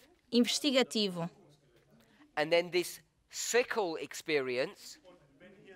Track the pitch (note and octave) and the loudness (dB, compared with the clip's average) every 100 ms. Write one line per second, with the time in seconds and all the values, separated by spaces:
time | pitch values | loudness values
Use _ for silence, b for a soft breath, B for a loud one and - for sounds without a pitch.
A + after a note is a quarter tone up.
0 | - _ _ A#3+ A#3+ - D4+ C4 A#3+ A3+ | -20 _ _ 2 4 2 2 2 2 0
1 | G#3 F3 E3+ - - _ _ _ _ _ | -2 -2 -8 -10 -20 _ _ _ _ _
2 | b b - - D3+ E3+ F3 F3 F3 - | b b -10 -4 2 2 2 -2 -2 -8
3 | _ _ _ - - A#3 C4 A3+ F#3 D#3+ | _ _ _ -10 0 0 0 -2 -4 -4
4 | D3 - - D3 B2+ B2 D3+ G3+ - - | -8 -12 -2 0 0 -2 -2 -6 -20 -20
5 | - - _ C3+ F3+ - - | -20 -20 _ _ -20 -20 -20